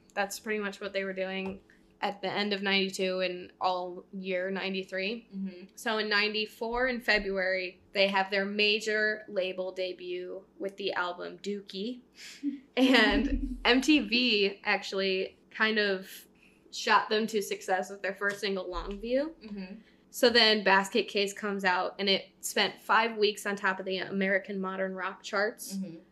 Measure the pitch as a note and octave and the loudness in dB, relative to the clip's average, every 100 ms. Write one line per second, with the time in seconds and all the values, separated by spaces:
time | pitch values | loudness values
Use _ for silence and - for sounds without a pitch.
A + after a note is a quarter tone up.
0 | _ - G3 - A3 G#3+ G3+ G3+ G3+ G3 | _ -4 -4 -4 -6 -4 -4 -6 -6 -4
1 | G3 F#3 F#3+ F#3+ F#3+ G3 _ - _ - | -4 -4 -4 -4 -6 -8 _ -20 _ -6
2 | G#3 G3 F#3+ E3+ G#3 G3 G3 G3 F#3+ F#3+ | -4 -4 -4 -2 -2 0 2 2 2 0
3 | F#3 F#3 F#3 F3+ F#3+ - F#3 F3+ F3+ F3+ | -2 0 -2 -4 -12 -2 0 0 -4 -10
4 | - G3 F#3+ F#3 F#3 G3 F#3 F#3+ F#3+ F#3 | -12 -10 -4 -2 -2 -2 -2 -4 -4 -4
5 | F#3+ A#3 - G3 F#3+ F3 F#3+ - A#3 A3 | -4 -6 -10 -8 -8 -8 -18 -10 -4 -2
6 | G#3+ G#3 G#3 G#3+ G#3+ - A3+ A#3+ B3+ A#3+ | 2 2 2 0 -4 -4 -4 0 0 0
7 | A#3 G#3 G3+ G3 F#3 F#3 F3+ - _ G3+ | 2 2 2 -2 0 -2 -4 -10 _ 2
8 | G3 G3 F#3+ G3+ G3 G#3 G#3 A3 G#3+ G#3+ | 4 4 2 0 0 2 2 2 2 2
9 | G#3+ G#3+ G#3+ G#3 F#3 F#3 F#3 F#3+ F#3 F3+ | 2 0 -6 -4 -4 -2 -6 -4 -6 -6
10 | F3+ F3+ F3+ F#3 F#3+ - G3 F#3+ F#3+ - | -8 -8 -8 -12 -14 -10 -8 -6 -4 -2
11 | F3+ F3 F3 F3 G3 G3+ G3 F#3+ G#3+ B3 | -4 -6 -10 -10 -8 -8 -8 -8 -8 -8
12 | - - - - C#4+ - - - B3+ B3+ | -14 -20 -20 -8 -8 -8 -6 2 6 6
13 | G#3+ G3+ C#4 C#4 - - G#3 B3+ B3 D4+ | 6 4 2 0 -2 -2 2 4 6 4
14 | G#3 A#3 B3 G#3 G3+ G3+ - G3 G3 G3 | 4 0 2 2 2 -2 -2 -2 -2 -2
15 | G3 F#3+ F#3+ - _ - A3 A3 G#3 F#3+ | 0 0 -4 -8 _ -2 0 2 2 0
16 | F#3+ - - _ _ _ _ - - G#3 | -6 -18 -20 _ _ _ _ -6 4 4
17 | - G#3+ A3 A3 G3 G3+ - F#3 F#3+ G3 | 4 0 0 -2 -2 -6 -2 -2 -2 -6
18 | F#3 G3 G3+ G3+ G#3 G3 F3+ F3 E3 G3+ | -6 -2 -2 -2 -2 -2 -4 -8 -8 -8
19 | A#3 B3+ D#4 D#4+ G#3+ G3+ F#3 A3 - _ | 0 0 0 -6 -14 -12 -10 -14 -20 _
20 | _ - B3 A#3 A3 G#3+ F#3 F#3+ G3 A#3+ | _ 4 6 8 6 6 6 6 6 0
21 | - G#3 G3 G3 G#3 G3+ F#3+ F3+ F#3 - | 0 0 -2 -2 -4 0 2 2 0 -2
22 | G3+ F#3+ - _ - - G3 - - G#3+ | 2 2 0 _ -4 0 0 0 2 4
23 | A3+ A3+ G#3 G#3 G#3 G3+ G3 F#3+ F#3+ F#3+ | 4 2 2 2 -4 -2 0 -2 -2 -4
24 | - G3 F#3+ G3 F#3+ G3 F#3 F#3+ F#3+ F#3 | -2 0 2 2 0 -6 -4 -4 -4 -4
25 | F3+ G3+ - G#3 G#3 B3 - G3 F#3 E3 | -8 -8 -4 0 0 -2 -10 -8 -8 -10
26 | - | -12